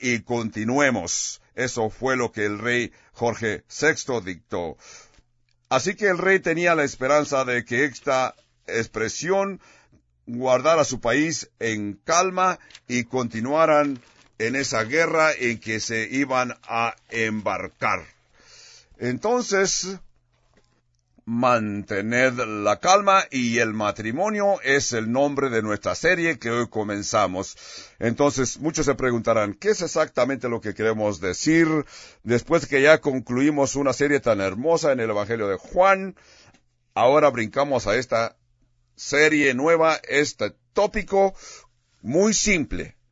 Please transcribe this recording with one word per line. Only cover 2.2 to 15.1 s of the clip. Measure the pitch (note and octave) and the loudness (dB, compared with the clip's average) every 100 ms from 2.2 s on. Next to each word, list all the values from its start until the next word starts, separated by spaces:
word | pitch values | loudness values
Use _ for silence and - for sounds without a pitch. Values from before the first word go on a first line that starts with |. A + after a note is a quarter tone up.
| A#2 | -2
que | - | -2
el | G#2 G#2 | -4 -4
rey | A#2 A#2+ A2+ _ _ | -2 -2 -2 _ _
Jorge | - A#2+ A2 A2+ G2 - | -6 -4 -2 -4 -6 -10
sexto | - D3+ D#3 - A#2+ | -2 0 0 -2 -6
dictó. | F#2 E2+ - F#2+ E2+ - - - - _ _ _ _ _ - | -6 -12 -8 -8 -8 -10 -20 -20 -20 _ _ _ _ _ -2
Así | C3 E3+ G#3 | -2 0 -2
que | G#3 | 0
el | F3 | 2
rey | F3+ F#3+ | 2 2
tenía | F3+ E3 F3 | 2 0 2
la | E3 | 2
esperanza | C#3 - C3 D3 C#3+ C3+ | 0 -2 2 2 2 -2
de | B2+ A#2+ | 0 -2
que | A#2+ A#2+ | -2 -2
esta | C#3+ A#2 - C3 B2+ - _ _ - | -2 -2 -2 0 0 -6 _ _ -6
expresión | A2 A2 G#2+ A2 - D#3+ G3 G3 F#3 _ _ _ _ _ _ - | -4 -4 -4 -6 -4 -2 0 -2 -6 _ _ _ _ _ _ -12
guardara | A#2+ B2+ B2+ C#3 E3 | -4 2 4 4 4
a | C#3 | 2
su | B2+ | 0
país | A#2 C3 D#3+ D#3 - - | 0 2 0 -2 -10 -6
en | A2+ G#2+ G#2 G2 | -4 -4 -6 -8
calma | - E3 F#3 F#3 F#3 F3 - - - | 0 2 2 0 0 -2 -10 -20 -6
y | B2 | -4
continuaran | A#2 B2+ E3 A2+ A#2+ D3+ D#3+ D3 C#3+ B2+ _ _ _ - | -2 -4 -4 -4 -2 2 4 4 2 -2 _ _ _ -6
en | A2 C3+ | -4 -2
esa | C3 A#2+ | -2 -2
guerra | A2 D3+ E3 | -2 0 2